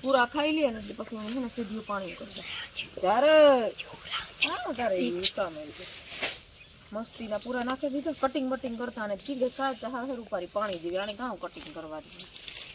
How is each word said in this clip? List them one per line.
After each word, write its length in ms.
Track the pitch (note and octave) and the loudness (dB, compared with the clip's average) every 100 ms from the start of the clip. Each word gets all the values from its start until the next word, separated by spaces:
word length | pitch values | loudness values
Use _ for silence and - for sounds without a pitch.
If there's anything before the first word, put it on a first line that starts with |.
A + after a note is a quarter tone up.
| C4 | 6
પૂરા 240 | C4 A#3+ | 4 4
ખાઈ 220 | C#4+ D4+ D#4 | 2 2 4
લે 140 | C#4+ | 2
ને 80 | A3 | 0
એટલે 140 | G3+ G#3 | -6 -6
પછી 180 | A3 A3 | -6 -6
હું 160 | G#3+ | -4
છે 60 | B3+ | -2
ને 100 | A#3+ B3 | -2 -4
સીધું 280 | G#3 A3 G#3 | -6 -6 -4
પાણી 300 | G3+ F#3 E3+ | -4 -4 -6
કરી 140 | - - | 2 2
દઉં. 100 | - - - - - - | 2 -6 -6 -8 -8 0
ત્યારે, 340 | F#3 A3 C#4+ D#4 D4 C4 G#3+ - - - - - - - - | 4 6 8 10 12 10 4 -2 -10 -8 -6 -6 -6 2 2
હા, 280 | F4+ F5 B3 | 2 -2 0
ત્યારે 200 | A#3+ F#3 | 0 2
એ 120 | A#3 F3 | 0 2
ઉતામે 400 | F#3+ - F#3 D#3 - - | 2 2 -4 -4 -12 -6
છે. 80 | - - - - - - - - - - - | -4 -4 -4 0 2 0 -6 -16 -16 -16 -10
મસ્તીના 500 | G#3 A3+ - A3+ G#3 | -10 -8 -10 -4 -2
પૂરા 200 | A#3+ B3 | 0 -2
નાખી 280 | A#3+ C4 D4 | -2 -2 -2
દીધા, 260 | C4+ D#4 C#4+ | -2 -2 0
કટિંગ 260 | C4+ D4 C4 | -2 0 -4
બટિંગ 260 | C4 C4 A#3 | -4 -6 -6
કરતા 300 | A#3+ A#3 G#3 | -8 -6 -6
ને 80 | G3 | -2
કીધે 320 | - C4+ B3 | -2 0 -2
સાહેબ 280 | - C4+ A#3+ | 0 -4 -4
તો 60 | A3+ | -6
હા, 160 | B3+ C4 | -6 -6
હારું 240 | B3 G#3+ | -8 -6
પારી 160 | G3 F3+ | -6 -4
પાણી 320 | G#3 G#3 F3 | -2 -2 -2
જેવી, 140 | E3 F#3 | -4 -4
આને 160 | G3+ | -6
કાં 240 | G3+ B3 G3 | -6 -6 -6
કટિંગ 260 | F#3 - - D#3 | -10 -8 -10 -10
કરવા 260 | D#3+ D#3 | -10 -12
દીધું? 280 | - - - - - - - | -6 -4 -4 -4 -4 -4 -4